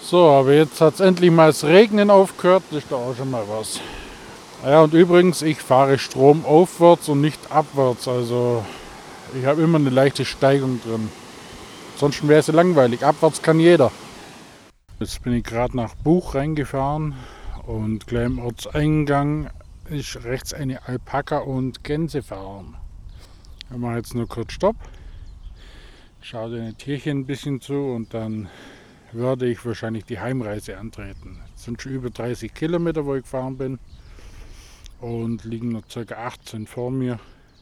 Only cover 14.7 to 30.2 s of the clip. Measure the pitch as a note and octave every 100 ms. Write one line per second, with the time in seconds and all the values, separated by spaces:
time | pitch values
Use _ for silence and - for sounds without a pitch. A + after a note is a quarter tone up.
14.7 | _ _ - G#2+ - - A#2+ A2+ A#2 B2
15.7 | B2+ A2+ - C#3+ F3 F3+ C#3 D3 D#3 C3+
16.7 | C3+ C3+ D3+ D#3 C3+ B2 - - - -
17.7 | A2+ G#2+ A2 - A#2+ A#2+ B2+ A#2+ A2+ -
18.7 | D3+ D3+ D#3 D3 C#3+ C#3+ D3+ D3 - -
19.7 | - - D3+ C3 C3 A#2 C3 - D#3 C#3
20.7 | C3 - B2+ - C#3 C#3+ D3 B2 C3 C3
21.7 | A#2+ - D3 E3 C#3 - G2 F#2+ G2 E2
22.7 | - - - - - - - - - -
23.7 | B2 A#2+ A#2 A2+ B2 A2+ - A2 - F#3
24.7 | A3+ - - - - - - - - -
25.7 | - - - - _ - A2+ A2+ A#2 A2+
26.7 | G#2+ C3 C#3+ D3+ C#3+ C3 C#3 D3+ C3+ -
27.7 | C#3+ C#3+ A#2+ A2 A#2 A2 A2 G2 - -
28.7 | - - _ _ A#2 B2+ C3 B2 A#2 A#2+
29.7 | A2+ A2+ A2+ - A2